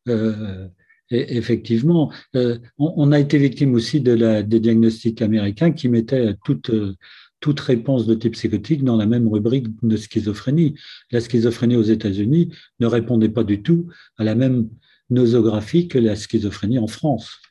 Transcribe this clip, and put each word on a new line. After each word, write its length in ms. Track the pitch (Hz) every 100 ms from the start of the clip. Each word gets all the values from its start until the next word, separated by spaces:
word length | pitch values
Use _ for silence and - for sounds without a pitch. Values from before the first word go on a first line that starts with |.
| 123
e-, 580 | 113 110 107 107 95 95 - _ _ -
effectivement, 1000 | 120 135 120 - 113 - 113 143 170 131 - - 127
euh, 240 | 123 117 - -
on, 160 | 151 175
on 140 | 143
a 60 | 147
été 180 | 143 151
victime 360 | 139 117 139 120
aussi 260 | 113 156
de 100 | 123
la, 320 | 117 113 110
des 160 | 104 113
diagnostics 640 | 113 113 113 110 117 110
américains 500 | 107 107 101 107 165
qui 160 | 147 123
mettaient 480 | 117 113 135 113 92
toute, 260 | - 131 -
euh, 280 | 110 101 98 - - _ _
toute 220 | 151 143
réponse 440 | - 120 113 131 110
de 60 |
type 200 | 113 117
psychotique 500 | - - 104 - 160
dans 140 | 131 113
la 80 | 107
même 240 | 120 113
rubrique 380 | 104 110 131 113 110
de 120 | 117 107
schizophrénie. 800 | - 110 101 101 - 151 156 143 - - _
La 100 | 120
schizophrénie 560 | 117 123 117 - 120 123
aux 40 |
États-Unis 680 | 107 110 107 95 104 160 160 - - -
ne 60 | 117
répondait 420 | 117 113 117 107
pas 160 | 117 98
du 180 | 101
tout 240 | 104 170 170 - _ -
à 80 | 110
la 100 | 110
même 320 | 131 127 113 - _ _ -
nosographie 800 | 123 120 120 110 107 104 170 175
que 100 | 135
la 200 | 113 101
schizophrénie 600 | - 110 101 - 101 127
en 100 | 107
France. 500 | - 151 123 - - _